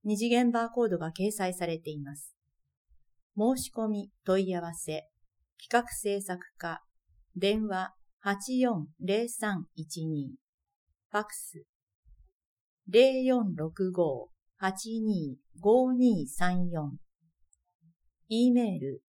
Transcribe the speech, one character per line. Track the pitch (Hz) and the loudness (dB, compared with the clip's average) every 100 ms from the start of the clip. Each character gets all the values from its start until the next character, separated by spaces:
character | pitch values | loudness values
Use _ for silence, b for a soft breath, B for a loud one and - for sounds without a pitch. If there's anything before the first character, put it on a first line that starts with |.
二 | 208 208 | -2 0
次 | 233 | 4
元 | 240 247 | 4 4
バ | 233 233 | 2 0
ー | |
コ | 247 | 0
ー | 233 | 0
ド | 175 | 0
が | 160 | -2
掲 | 160 202 | -2 -4
載 | 208 185 | -2 -4
さ | 180 170 | -2 -4
れ | 165 | -4
て | 160 | -6
い | 151 | -10
ま | 139 | -10
す。 | 147 - _ _ _ _ _ _ _ _ _ _ 202 | -14 -18 _ _ _ _ _ _ _ _ _ _ 0
申 | 220 262 | 2 2
し | - | -4
込 | - 220 | -4 -4
み、 | 208 202 _ | -4 -8 _
問 | - 190 190 | 0 0 2
い | |
合 | 180 | -2
わ | 170 | -6
せ、 | 165 - 156 - _ _ _ _ _ | -10 -8 -8 -10 _ _ _ _ _
企 | - 240 | 0 0
画 | 240 | 0
制 | - 208 202 | -6 -2 -2
作 | 196 180 - _ | -4 -10 -10 _
課、 | 170 165 _ _ _ _ _ 180 | -10 -10 _ _ _ _ _ -2
電 | 196 220 214 | 0 0 0
話 | 185 185 _ _ _ | -4 -6 _ _ _
八 | 202 196 - 254 | -4 -4 -2 0
四 | 247 196 147 _ | 2 0 -6 _
零 | 180 208 240 | -2 0 -2
三 | - 214 185 - | -4 -4 -4 -8
一 | - 156 170 160 | -14 -12 -6 -4
二、 | 151 139 - _ _ _ _ _ _ _ | -4 -6 -12 _ _ _ _ _ _ _
フ | 208 | -4
ァ | |
ッ | |
ク | 214 | -4
ス、 | - - 160 - _ _ _ _ - - _ _ _ _ _ - | -12 -14 -16 -20 _ _ _ _ -20 -20 _ _ _ _ _ 4
零 | 208 262 262 | 6 6 4
四 | 254 247 208 151 | 2 2 0 -2
六 | 156 - 185 | -6 -2 -2
五 | 180 165 127 - _ _ _ | 0 0 -2 -10 _ _ _
八 | 190 190 226 226 | -4 -4 -8 -4
二 | 220 190 147 127 _ - | 0 0 -2 -8 _ -2
五 | 202 240 254 | 4 6 4
二 | 247 247 196 139 | 4 4 4 -2
三 | - 180 180 175 | 0 2 4 0
四、 | 165 147 139 - _ _ _ _ _ _ _ _ _ _ _ _ | 0 -4 -8 -18 _ _ _ _ _ _ _ _ _ _ _ _
E | 220 247 | 2 4
メ | 240 233 175 | 4 2 -2
ー | |
ル | 139 135 | -6 -8